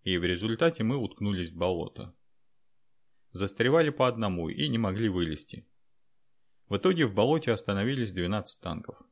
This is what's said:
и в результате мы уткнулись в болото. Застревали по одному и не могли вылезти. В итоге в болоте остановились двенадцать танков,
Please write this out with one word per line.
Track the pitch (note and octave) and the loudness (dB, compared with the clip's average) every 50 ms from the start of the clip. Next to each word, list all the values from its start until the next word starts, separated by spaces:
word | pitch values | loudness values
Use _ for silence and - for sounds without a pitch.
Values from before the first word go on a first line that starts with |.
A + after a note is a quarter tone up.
| - | -4
и | F#2+ F#2 F2 | -2 0 2
в | E2+ | 2
результате | F2 F2+ F2 G2+ A2 A2+ A2 E3 E3+ E3 - A2 | 0 0 0 -2 -2 0 2 2 2 2 0 0
мы | A2+ C3 | -2 0
уткнулись | C#3+ A2+ F#2+ - - G2+ G2+ G2+ F2+ F2 E2 | -2 -4 -6 -6 -4 -4 -2 -2 -2 -4 -6
в | E2 | -4
болото. | E2+ F2 F#2 F#2 E2+ D#2 - - B1+ - - - _ _ _ _ _ _ _ _ _ _ _ _ _ _ _ _ _ _ _ _ _ _ _ - | -2 0 0 0 -2 -4 -8 -10 -12 -14 -14 -16 _ _ _ _ _ _ _ _ _ _ _ _ _ _ _ _ _ _ _ _ _ _ _ -6
Застревали | F#2+ G2 G2 - - A2+ B2 C#3+ E3 E3 D3 | -4 -4 -2 0 2 2 4 6 4 4 4
по | C#3+ - C3+ B2+ | 2 2 2 2
одному | A#2 A2+ A2 G2+ F#2 F2 E2 D#2+ | 2 0 0 -2 0 -2 -2 -4
и | - - D3 C#3+ | -4 -4 -2 -2
не | B2 A2+ | 0 0
могли | A2+ G2 F#2+ G#2 A2+ G#2+ | 0 0 0 0 0 0
вылезти. | F2+ F2+ E2+ D#2+ D#2 D2 - - - - - _ _ _ _ _ _ _ _ _ _ _ _ _ _ _ _ _ _ _ _ - | 2 2 0 0 -2 -6 -8 -12 -16 -18 -18 _ _ _ _ _ _ _ _ _ _ _ _ _ _ _ _ _ _ _ _ -4
В | G2+ | -2
итоге | G2+ - F#3 F#3 E3+ D3+ | 0 2 2 4 4 2
в | A2+ G2 | 2 4
болоте | G2+ G2+ B2+ D3+ E3 - - A2+ | 4 4 4 4 2 2 0 0
остановились | G#2 - - G2+ G2 G2+ A#2+ C#3 C3 A#2+ G#2 F#2 | 0 0 -2 -2 0 0 0 -2 -2 -4 -4 -2
двенадцать | F#2 F2 F2 G#2 G#2+ F2+ - - - | -2 -2 0 -2 -2 -4 -6 -10 -10
танков, | - F2+ E2 E2 E2+ - - - - _ | -8 -8 -8 -8 -8 -12 -16 -18 -20 _